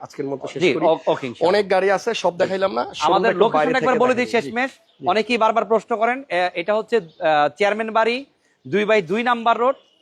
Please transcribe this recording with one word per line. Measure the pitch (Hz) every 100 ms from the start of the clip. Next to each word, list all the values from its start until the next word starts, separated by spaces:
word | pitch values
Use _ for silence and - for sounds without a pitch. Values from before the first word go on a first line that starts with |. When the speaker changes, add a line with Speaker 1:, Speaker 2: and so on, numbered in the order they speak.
Speaker 1:
আজকের | 131 - 139
মতো | 139 139
শেষ | 135
Speaker 2:
জি, | 175
Speaker 1:
করি। | 123 160
Speaker 2:
ও-, |
ওকে, | 160 - 156 131
ইনশাআল্লাহ। | 113 165
Speaker 1:
অনেক | 202 202
গাড়ি | 190 190
আছে, | 190 233
সব | 220 185 175
দেখাইলাম | 180 190 190
না, | 220
Speaker 2:
আমাদের | 127
Speaker 1:
শুরুটা | - 151 190 180
একটু | - -
বাইরে | 151 151
Speaker 2:
লোকেশন | 247
Speaker 1:
থেকে | 254
Speaker 2:
একবার | 240 247
বলে |
দিই | 240 233
Speaker 1:
দেখাই। | 233
Speaker 2:
শেষমেশ। | 139 226 262
Speaker 1:
জি। | - _ _ 143
Speaker 2:
অনেকেই | 202 214 240
বারবার | 220 220
প্রশ্ন | 208 220 - 220
করেন, | 226 254 269
এ, | 175 180
এটা | 180 175
হচ্ছে, | 214 214 233
আহ, | 165 _ 170 151 147 -
চেয়ারম্যান | 202 214 220
বাড়ি, | 220 226 240 277 _ _ _ 131
দুই | 180
by | 202 220
দুই | 160 208
নাম্বার | 240 240 226 226
রোড, | 247 269 _ _